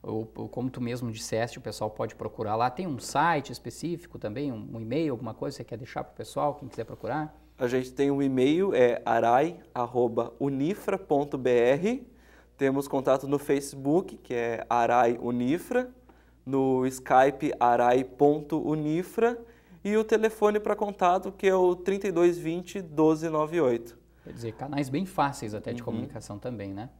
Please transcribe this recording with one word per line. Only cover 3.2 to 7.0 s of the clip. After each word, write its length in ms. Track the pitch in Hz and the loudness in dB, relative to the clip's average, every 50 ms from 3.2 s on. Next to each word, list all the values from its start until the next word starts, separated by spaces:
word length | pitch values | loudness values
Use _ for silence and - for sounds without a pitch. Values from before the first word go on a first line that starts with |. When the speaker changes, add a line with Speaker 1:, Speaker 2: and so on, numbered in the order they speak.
| 156 170 165 147 127 - | 2 2 2 0 -2 -6
Speaker 1:
específico 680 | 127 - - 120 - - - 165 175 165 - - - | -14 -12 -12 -14 -12 -8 -8 -6 -6 -8 -10 -16 -14
também, 320 | - - 107 107 131 147 143 | -10 -10 -8 -6 -6 -6 -6
um, 260 | 123 107 104 - - | -6 -8 -10 -10 -10
um 60 | 117 | -10
e-mail, 300 | 113 110 123 156 165 151 | -8 -4 -2 -2 0 -2
alguma 220 | 127 110 127 113 113 | -2 -4 -6 -10 -8
coisa 220 | - 139 143 135 | -8 -8 -8 -8
que 80 | - 123 | -10 -12
você 20 | |
quer 120 | - - | -12 -12
deixar 260 | 107 127 - - 139 127 | -12 -12 -10 -10 -10 -10
pro 120 | - - | -10 -12
pessoal, 400 | - 113 - - 139 143 147 135 | -16 -14 -8 -4 -2 -2 -2 -2
quem 120 | - 139 | -4 -12
quiser 160 | - - - 113 | -12 -10 -10 -10
procurar? 540 | - 107 - | -10 -10 -10